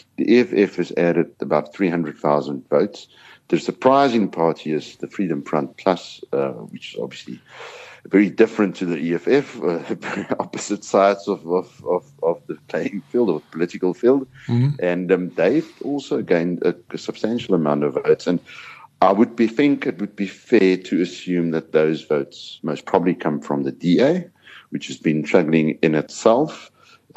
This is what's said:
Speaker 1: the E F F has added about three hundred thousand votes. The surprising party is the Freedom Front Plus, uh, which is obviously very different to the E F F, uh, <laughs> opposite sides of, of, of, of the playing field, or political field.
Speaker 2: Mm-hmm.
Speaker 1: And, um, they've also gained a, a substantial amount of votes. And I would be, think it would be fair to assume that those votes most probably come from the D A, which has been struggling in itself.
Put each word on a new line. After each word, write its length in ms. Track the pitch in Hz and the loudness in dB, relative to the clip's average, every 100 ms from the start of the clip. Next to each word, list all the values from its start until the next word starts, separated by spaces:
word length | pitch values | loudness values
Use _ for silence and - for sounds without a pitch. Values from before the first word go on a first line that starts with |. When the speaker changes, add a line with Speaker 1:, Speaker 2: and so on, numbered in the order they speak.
| _ - | _ -6
Speaker 1:
the 180 | - | 4
E 60 | 117 | 4
F 140 | 120 | 4
F 220 | - 98 - | 2 0 0
has 160 | 87 - | -4 0
added 380 | 85 82 - - | 2 2 0 -4
about 320 | - 78 76 | -2 -2 -2
three 160 | - 95 | -2 -2
hundred 280 | 85 76 73 | 0 -4 -4
thousand 500 | 78 73 71 69 - | 0 0 -2 -10 -2
votes. 380 | 73 101 - - _ - - _ | 0 0 -4 -20 _ -20 -20 _
The 120 | - | -2
surprising 680 | - - 127 135 139 117 95 | -2 0 2 4 4 2 -2
party 420 | - 82 80 78 | 0 -2 -2 -4
is 240 | 76 - - | -6 -6 -14
the 100 | - | -12
Freedom 360 | - 92 73 | -6 -4 -4
Front 320 | - 76 71 - | -2 -4 -4 -4
Plus, 480 | - 87 - - - | -2 -2 -4 -18 -6
uh, 200 | 69 69 | -2 -2
which 420 | - - - - | -6 -14 -16 -14
is 80 | - | -10
obviously 360 | - - - 64 _ - - - - - - | -10 -10 -16 -18 _ -20 -18 -18 -20 -20 0
very 240 | 98 101 | 4 4
different 480 | - 110 - 101 87 | 4 2 4 0 0
to 80 | 90 | -4
the 100 | 82 | -2
E 180 | 82 85 | -2 -2
F 120 | - | 2
F, 340 | 131 143 117 | 2 2 -4
uh, 220 | 82 85 - 220 - - - - | -2 -2 -4 -8 -6 -8 -6 -6
<laughs> 40 | |
opposite 460 | - 110 - 101 - | -6 -8 -6 -6 0
sides 420 | 104 98 98 - | 4 4 2 -2
of, 180 | 95 80 | -6 -2
of, 380 | 90 - - - | -2 -2 -12 -4
of, 240 | 90 - _ | -2 -4 _
of 180 | 82 82 - | -4 -4 -8
the 80 | 82 _ | -14 _
playing 320 | 82 90 98 - | -6 -4 -6 -4
field, 200 | 123 117 | 0 0
or 120 | 78 - | 0 -6
political 420 | 80 87 - 92 | -6 -4 -2 -4
field. 320 | 87 117 139 135 - - | 0 2 2 0 -14 -2
Speaker 2:
Mm-hmm. 220 | 120 135 143 | 0 2 0
Speaker 1:
And, 300 | 90 90 90 | -2 -2 0
um, 180 | 92 90 | 0 0
they've 380 | - 85 147 165 - | 0 2 2 -2 -10
also 380 | - 143 - 139 | -8 -8 -4 -6
gained 420 | 92 87 85 87 | 0 0 2 0
a, 100 | 87 85 _ | -2 -2 _
a 60 | - | -12
substantial 560 | - - 107 117 - | -10 -6 -4 -4 0
amount 300 | 92 73 73 | 0 2 0
of 120 | 73 64 | 0 -2
votes. 300 | 76 78 - | 2 2 2
And 140 | 87 - - - - - _ | -4 -4 -18 -20 -20 -20 _
I 100 | 92 | 4
would 240 | 98 117 - | 6 2 2
be, 120 | 113 | 0
think 380 | - 143 135 139 | 2 2 2 -2
it 140 | 82 | -6
would 160 | 101 - | -8 -6
be 120 | 98 | -8
fair 500 | - - 117 95 92 | -8 2 4 6 2
to 240 | 92 87 | 0 0
assume 500 | 87 - - 90 85 | 0 -4 -4 -2 0
that 220 | 80 - | -2 0
those 300 | 78 78 80 | 2 2 0
votes 540 | - 73 69 - - - | -2 -4 -4 -12 -20 -10
most 220 | 78 71 - | -8 -6 0
probably 300 | 98 87 87 | 0 2 -2
come 260 | 85 73 | -2 -4
from 220 | - 71 | -4 -4
the 100 | 69 | -4
D 260 | - 85 85 | -4 2 4
A, 300 | 131 185 175 _ - - _ | 4 2 -4 _ -20 -20 _
which 180 | 73 - | -12 -10
has 100 | - | -4
been 280 | 82 76 73 | -2 -2 2
struggling 520 | 95 78 80 78 - | 2 4 2 2 0
in 120 | 82 | 0
itself. 800 | 78 - - 113 117 156 - - _ _ _ _ | 0 -4 0 2 4 2 -6 -20 _ _ _ _